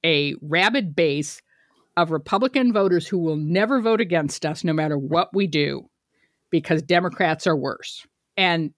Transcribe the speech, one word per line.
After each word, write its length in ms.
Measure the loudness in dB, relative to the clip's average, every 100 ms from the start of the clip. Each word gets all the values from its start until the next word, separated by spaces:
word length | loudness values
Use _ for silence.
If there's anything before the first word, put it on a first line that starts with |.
| 0
a 300 | 2 0 -4
rabid 540 | -4 0 2 2 -2 0
base 460 | 0 0 -4 -10 _ _ _ _ _ -2
of 140 | -2
Republican 600 | -2 -2 0 2 2 2
voters 340 | 2 2 2 0
who 120 | -2
will 160 | -2 -2
never 440 | 0 0 2 2
vote 200 | 2 0
against 440 | 2 0 -2 -4 -6
us 180 | -4
no 100 | -2
matter 240 | 0 0 -2
what 320 | 0 0 0
we 120 | 0 0
do, 420 | 0 -2 -4 -12 _ _ _ _ _ _
because 320 | -2 0 0
Democrats 640 | 2 2 2 0 -2 0 0
are 100 | -2
worse. 500 | -2 -8 -12 -18 -20 _ _ -2
And 360 | 0 0 -2